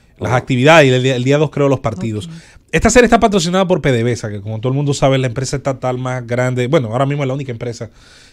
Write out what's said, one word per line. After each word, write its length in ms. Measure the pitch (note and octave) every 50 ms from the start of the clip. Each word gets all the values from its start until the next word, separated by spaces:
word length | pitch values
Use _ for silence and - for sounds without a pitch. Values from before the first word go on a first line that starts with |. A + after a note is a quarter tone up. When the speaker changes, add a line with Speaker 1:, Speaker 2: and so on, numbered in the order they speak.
| _ _ _ -
Speaker 1:
Las 120 | - G#2+
Speaker 2:
Ah. 60 | A#2+ B2
Speaker 1:
actividades, 520 | - - C3 B2 B2+ D3 E3 E3 D3 C3
y 20 |
el 120 | B2+ B2+ B2+
día, 120 | B2+ B2
el 80 | B2 B2
día 140 | C3 C#3 D3
dos 140 | D#3 C#3
creo 180 | - D3 C#3+ C#3
los 120 | C#3 B2+
partidos. 440 | - A2+ G#2 F#2+ F#2 A2+ G#2+ G#2 -
Speaker 3:
Ok. 80 | E3+ - - - - - - _ _
Speaker 1:
Esta 180 | - D#3+ - A3+
serie 160 | - B3 A#3+
está 140 | A#3 A#3+ A3+
patrocinada 480 | A#3 A3+ G3 G3+ D#3 F3 F3 F#3+ G3 E3+
por 140 | F#3 D#3+ C3+
P 80 | D3+
D 120 | B2+ A#2 A2+
V 80 | B2
S 140 | A#2+ - -
A, 60 | A2
que 100 | G#2 G2+
como 180 | G2 G#2+ A2 A2
todo 100 | A2 B2+
el 40 | C3
mundo 200 | C#3 D3 C#3+ C#3
sabe 200 | - - C3+ C3+ C3+
es 40 |
la 60 | C3 B2+
empresa 300 | A2+ C3+ C3 - - C3+
estatal 420 | - C#3+ C3+ A#2 - B2+ B2 B2+
más 260 | B2+ B2+ B2+ B2+ A#2+
grande, 400 | A#2 A#2+ A#2+ B2 B2+ B2+ B2 B2
bueno, 220 | B2 D3+ E3 C3 G#2+
ahora 140 | A2 B2+ C#3
mismo 180 | C#3 C#3+ D3 C#3+
es 40 | C3
la 80 | B2+
única 160 | C#3+ C#3+ -
empresa 400 | A#2+ A2+ - B2 A2+ - A#2 G2+ - _ - - - - - -